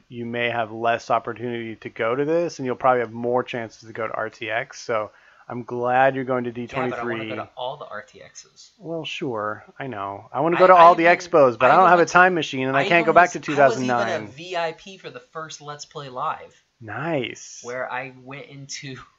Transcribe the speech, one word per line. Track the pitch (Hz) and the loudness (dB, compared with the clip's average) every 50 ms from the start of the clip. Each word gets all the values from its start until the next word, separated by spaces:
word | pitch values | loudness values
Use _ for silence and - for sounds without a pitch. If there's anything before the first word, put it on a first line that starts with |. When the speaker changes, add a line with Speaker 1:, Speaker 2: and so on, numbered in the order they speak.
| _ - | _ -16
Speaker 1:
you | 127 120 117 | -14 -12 -10
may | 117 120 120 120 117 | -6 -4 -2 -2 -2
have | 117 117 113 104 110 | -2 -2 -4 -6 -6
less | 113 117 117 117 113 - - | -2 0 0 0 0 0 -2
opportunity | 120 113 - 123 113 107 117 123 120 117 113 113 110 | -2 -2 -2 -4 -10 -8 -8 -8 -8 -8 -8 -10 -12
to | - - 120 | -14 -14 -12
go | - - 113 113 123 | -6 -4 -2 -2 -2
to | 135 143 | -2 -2
this, | 151 165 170 175 156 - - | 0 -2 -2 -2 -4 -6 -6
and | 135 | -6
you'll | 127 120 | -6 -4
probably | - - 131 127 123 | 0 2 2 2 2
have | 117 110 113 | 0 -4 -6
more | 117 120 120 123 127 123 | -6 -4 -2 0 -2 -2
chances | - - 120 113 107 - - 117 | -4 -6 -10 -10 -10 -14 -18 -20
to | 113 110 | -16 -10
go | 117 113 | -8 -8
to | 110 - | -6 -6
R | - 110 110 | -6 -6 -8
T | - - 113 107 | -8 -10 -8 -6
X. | 110 117 135 - - - | -6 -6 -6 -8 -12 -12
So | - - 117 107 107 98 - _ _ _ _ _ _ - | -6 -4 -4 -4 -4 -6 -12 _ _ _ _ _ _ -14
I'm | 120 123 113 | -12 -12 -10
glad | - 123 120 120 123 127 131 135 139 131 | -10 -8 -4 -2 0 2 4 4 2 2
you're | 135 127 | 0 -2
going | 123 131 123 123 | -2 -2 -2 -4
to | 123 113 123 | -6 -8 -10
Speaker 2:
Yeah, | 120 | -10
but | 117 135 | -8 -6
I | 135 | -6
wanna | 127 123 123 | -6 -6 -6
Speaker 1:
D | 120 | -6
twenty-three. | 120 120 117 113 110 110 | -6 -6 -6 -8 -8 -10
Speaker 2:
go | - | -10
to | 110 - - _ | -10 -12 -12 _
all | 131 123 127 147 | -12 -10 -10 -10
the | - - | -12 -14
R | - - 107 - | -16 -16 -16 -16
T | _ - 90 | _ -20 -20
Xs. | 67 - _ - - _ _ - - - _ | -20 -20 _ -20 -20 _ _ -20 -20 -20 _
Speaker 1:
Well, | _ 180 160 165 160 151 | _ -12 -10 -10 -10 -8
sure, | - - - 170 135 113 107 104 107 107 104 - - _ | -10 -10 -8 -8 -6 -6 -4 -6 -6 -8 -10 -14 -20 _
I | - 139 | -14 -12
know. | 135 113 101 98 98 101 101 110 - | -10 -10 -8 -8 -8 -10 -12 -12 -8
I | - 127 | -4 -2
wanna | 151 170 175 | 0 0 4
Speaker 2:
I, | - | 6
Speaker 1:
go | 185 | 6
to | 180 185 | 8 10
Speaker 2:
I | 175 | 10
Speaker 1:
all | 165 170 180 | 10 10 8
the | 165 165 170 | 8 6 4
Speaker 2:
even, | 175 | 4
Speaker 1:
expos, | 175 - - 175 156 139 127 117 110 | 2 2 2 4 6 6 6 6 4
but | 127 | 4
Speaker 2:
I | 127 151 | 6 6
Speaker 1:
I | |
don't | 175 | 8
Speaker 2:
even | 190 170 | 6 8
Speaker 1:
have | 180 175 | 6 6
a | |
Speaker 2:
went | 160 156 | 4 4
to, | - | 6
Speaker 1:
time | 180 180 185 180 | 6 6 6 4
machine, | 160 139 - 135 131 131 135 | 0 -4 -4 -4 -4 -2 0
and | 135 | 0
I | 139 | 0
Speaker 2:
I | 143 | 2
Speaker 1:
can't | 202 170 170 | 2 2 2
Speaker 2:
even | 160 | 4
Speaker 1:
go | 160 151 | 6 6
back | 170 175 170 - | 6 6 4 2
Speaker 2:
was, | |
Speaker 1:
to | |
Speaker 2:
I | 156 | -4
was | - - | -6 -2
even | 147 | 4
a | |
Speaker 1:
two | 143 | 4
thousand | 139 135 - 131 127 | 4 4 4 2 -2
nine. | 127 123 120 117 113 - - 107 | -2 0 0 -2 -2 -4 -6 -8
Speaker 2:
V | 101 101 147 175 185 180 | -10 -16 -16 -12 -8 -6
I | 170 170 160 160 | -6 -6 -6 -8
P | - - 196 190 | -12 -16 -20 -20
for | 175 - 156 | -18 -18 -18
the | 160 165 | -18 -18
first | - _ - 160 156 151 143 - | -18 _ -16 -14 -14 -14 -16 -16
Let's | 147 147 147 147 - | -16 -16 -16 -16 -16
Play | - - 156 143 | -16 -16 -16 -14
Live. | 131 123 127 147 156 135 - - - _ _ _ _ _ - | -12 -10 -8 -6 -6 -6 -8 -12 -20 _ _ _ _ _ -20
Speaker 1:
Nice. | 117 107 104 127 147 170 165 135 117 - - - - - - - - | -16 -12 -10 -8 -6 -4 -4 -4 -4 -6 -8 -12 -18 -20 -20 -16 -14
Speaker 2:
Where | 120 123 127 127 - | -12 -10 -10 -8 -8
I | 120 127 135 131 127 127 127 | -8 -10 -12 -12 -16 -20 -20
went | 127 135 143 - | -18 -18 -18 -18
into, | - 139 139 139 139 - - 147 135 131 123 - _ _ | -18 -20 -20 -16 -16 -14 -14 -14 -14 -16 -16 -18 _ _